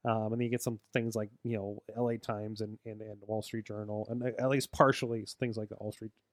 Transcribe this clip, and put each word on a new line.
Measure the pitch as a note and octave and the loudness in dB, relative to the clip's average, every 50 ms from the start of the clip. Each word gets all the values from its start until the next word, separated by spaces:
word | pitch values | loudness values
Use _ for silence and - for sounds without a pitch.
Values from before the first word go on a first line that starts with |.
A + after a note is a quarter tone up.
| - | 2
Um, | A#2+ A2+ A2 A2 A2 | 2 2 2 2 0
and | |
then | A2+ A#2+ | 2 2
you | B2 A#2 | 2 2
get | A#2+ A#2+ | 2 0
some | - - A#2 G#2+ _ _ | 0 -2 -2 -4 _ _
things | - B2+ A#2 A#2 A2 | 0 0 0 2 0
like, | A2+ G#2+ G2+ A#2+ - - | 0 -2 -2 -6 -8 -4
you | A#2+ A#2 | -2 -2
know, | G#2 G2 G2+ G#2 G#2 _ - A2 | 0 -2 -2 -6 -6 _ -8 -2
L | A#2 B2 A#2+ | 0 0 0
A | A#2 A2 | 0 -2
Times | - - A2+ G#2 G#2+ G#2+ A2 G#2 | -2 -4 -4 -2 -4 -6 -4 -4
and, | A2 G#2 G#2+ - _ | -6 -6 -6 -10 _
and, | A2+ G#2+ G#2+ | -12 -10 -10
and | A2 G#2+ G#2 G2+ G#2 | -10 -12 -12 -12 -4
Wall | G#2 A2 A2 | -2 -2 -2
Street | G#2+ - - A2+ G#2+ | -2 -2 -4 -6 -4
Journal, | - G#2+ G#2+ G#2+ G#2 G#2+ G#2+ G#2+ - | -4 -6 -6 -4 -2 -2 -2 -2 -2
and, | A#2 B2 B2 | -2 0 0
uh, | B2+ - - | -2 0 2
at | B2 C3 | 2 4
least | C#3 C3+ B2+ - | 4 4 2 0
partially | - - D3 C3+ C3 - C3 A#2 A#2 A2+ G#2 - - _ | 6 8 8 8 8 4 0 -2 -2 -2 -4 -6 -4 _
things | C3 A#2+ G#2+ | -2 -2 0
like | A2 G#2+ G#2 | -2 -4 -6
the | - | -8
Wall | - G#2 G#2+ | -6 -6 -6
Street | G#2 - A2 A2 _ _ _ _ | -6 -6 -10 -12 _ _ _ _